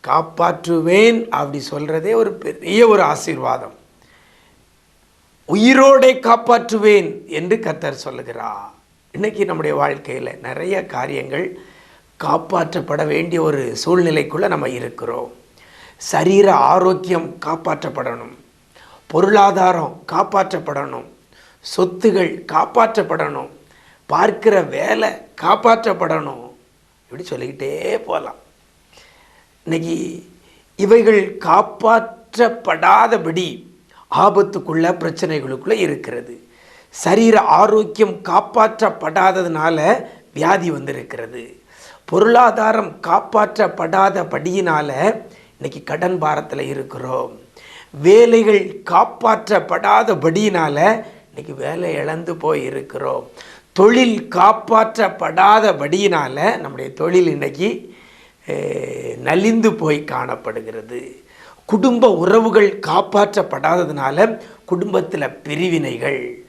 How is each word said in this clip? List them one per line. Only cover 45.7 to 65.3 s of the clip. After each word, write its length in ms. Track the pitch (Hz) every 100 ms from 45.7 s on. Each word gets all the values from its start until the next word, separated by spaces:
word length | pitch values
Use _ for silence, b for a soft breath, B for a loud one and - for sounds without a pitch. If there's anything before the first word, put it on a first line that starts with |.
| 143
கடன் 380 | - 160 180 180
பாரத்துல 380 | 151 147 - 139
இருக்கிறோம். 800 | 135 135 131 131 127 127 120 113 _ B B B B
வேலைகள் 920 | 143 156 214 233 233 214 202 185 - -
காப்பாற்றப்படாதபடியினால 2250 | 175 - - 226 214 - 190 175 175 202 214 226 170 160 170 214 180 156 143 185 226 B B B
இன்னைக்கு 260 | - 147 135
வேலை 380 | 135 165 180
இழந்து 420 | 147 143 160 170 165
போய் 280 | 156 147
இருக்கிறோம். 680 | 131 135 135 131 135 131 - B B B B
தொழில் 580 | - 202 247 247 208 -
காப்பாற்றப்படாதபடியினால 2250 | 175 190 220 - 220 220 - 196 190 165 165 196 220 214 156 143 185 196 165 135 135 185 240
நம்முடைய 340 | 147 135 135
தொழில் 340 | - 160 180 170
இன்னைக்கு, 680 | 143 139 135 202 - - B B B B B -
ஏ, 640 | - - - - - 120 120
நலிந்து 560 | 127 170 214 226 220
போய் 300 | - 156 147
காணப்படுகிறது. 1200 | - 127 123 120 - 113 110 110 110 123 131 - _ b b b
குடும்ப 460 | - 214 254 240 247
உறவுகள் 680 | 170 180 220 226 214 202 -
காப்பாற்றப்படாததுனால 1600 | 165 185 - 208 202 202 - 139 156 175 156 147 135 147 226 220 B B -
குடும்பத்துல 680 | 180 202 190 160 175 135